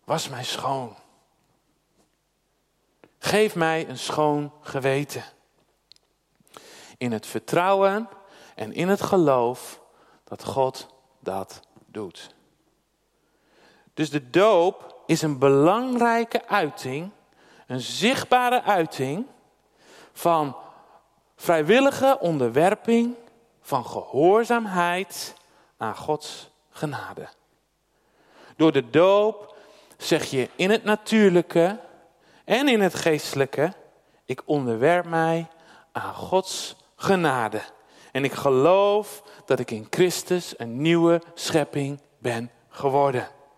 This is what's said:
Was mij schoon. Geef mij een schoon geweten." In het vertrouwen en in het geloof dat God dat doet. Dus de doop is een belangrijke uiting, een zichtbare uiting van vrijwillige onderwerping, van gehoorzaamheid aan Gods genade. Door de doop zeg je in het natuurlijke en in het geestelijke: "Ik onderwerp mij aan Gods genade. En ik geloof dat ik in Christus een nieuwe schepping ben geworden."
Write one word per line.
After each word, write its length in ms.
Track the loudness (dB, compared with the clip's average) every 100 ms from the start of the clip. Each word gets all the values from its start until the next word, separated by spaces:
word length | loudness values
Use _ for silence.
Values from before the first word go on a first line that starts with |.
Was 240 | -4 -6 -6
mij 160 | -10
schoon. 520 | -10 -6 -4 -6 -8 -16 _ _ _ _ _ _ _ _ _ _ _ _ _ _ _ _ _ _ _ _ _ _
Geef 360 | 0 2 2
mij 340 | 0 -2 -2 -6
een 100 | -8
schoon 540 | -6 0 0 0 -4 _
geweten." 640 | -10 -2 0 0 -4 -10 -14 _ _ _ _ _ _ _ _ _ _ _ _ -20 -20 -20 -20 -8
In 140 | -6
het 140 | -6 -6
vertrouwen 840 | -10 -2 -2 2 2 2 0 -6 -16 -20 -20 -20
en 180 | -14 -10
in 160 | -4 -2
het 140 | 0
geloof 800 | 2 2 4 4 2 -4 -14 -20 _ _ _ _
dat 200 | _ -14
God 440 | -6 -2 -2 -4 -20 _ _ _
dat 400 | -10 -8 -10 -18 _ -20 _
doet. 480 | -12 -12 -14 -20 _ _ _ _ _ _ _ _ _ _ _ _ _ _ _ _
Dus 160 | -6 -4
de 200 | -4 0
doop 720 | 4 6 4 2 -2 -20 -18 -2
is 160 | 0
een 160 | 0 2
belangrijke 1080 | 4 6 4 2 -2 0 2 2 -2 -6 -2
uiting, 640 | -2 -2 -6 -8 -8 -10 _ _ _ _ _ _
een 140 | -8
zichtbare 840 | -8 -2 0 0 2 2 4 0
uiting 640 | 2 0 0 -4 -6 -6 -10 _ _ _ _ _ _ -20 -20
van 440 | -4 0 2 0 -8 -20 -20 _ _ _ _ _ _
vrijwillige 840 | 0 0 4 4 4 2 2 2
onderwerping, 960 | 0 0 0 2 2 2 0 2 0 -6 -20 _ _ _
van 260 | -4 -4 -4
gehoorzaamheid 1500 | -10 -4 2 4 4 2 -2 -2 -2 -2 -2 -8 -12 -14 -16 _ _ _ _
aan 200 | -8 -8
Gods 540 | -6 -6 -6 -18 -20 _ _
genade. 580 | -10 -8 -8 -12 -16 -18 _ _ _ _ _ _ _ _ _ _ _ -20 2
Door 160 | 2
de 180 | 2 0
doop 680 | 4 6 4 2 -4 -18 -20 -20 -20 _ -14
zeg 280 | -2 -2
je 240 | 0 -4 -4 -2
in 140 | 0
het 140 | 0
natuurlijke 960 | 0 -2 0 4 6 4 2 2 2 -2 -16 -20 _ _ _ _
en 240 | -2 0 2
in 120 | 2
het 140 | 2
geestelijke: 800 | 0 0 0 -2 -2 -2 0 -4 -4 -20 _ _ _
"Ik 180 | -12 -10
onderwerp 640 | -2 -2 0 0 2 2 0
mij 420 | -2 0 -2 -4 -16 -20 -20 _
aan 220 | -10 -10
Gods 600 | -12 -2 -2 -2 -10 -10 -16 _ _
genade. 640 | 0 2 2 0 -2 -6 -10 -20 _ -20 -8
En 120 | -4
ik 80 | -2
geloof 880 | 0 2 4 4 4 4 0 -2 -16 -20 -20
dat 140 | -2 -2
ik 120 | -2
in 160 | -8 -8
Christus 680 | 2 2 2 -4 -4 -4 -12
een 220 | -10 -2
nieuwe 420 | 2 4 4 2 -2
schepping 640 | -12 -2 -2 0 -4 -6 -8 _ _
ben 320 | -6 -6 -8 _ _
geworden." 600 | -4 0 2 2 0 -6 -16 _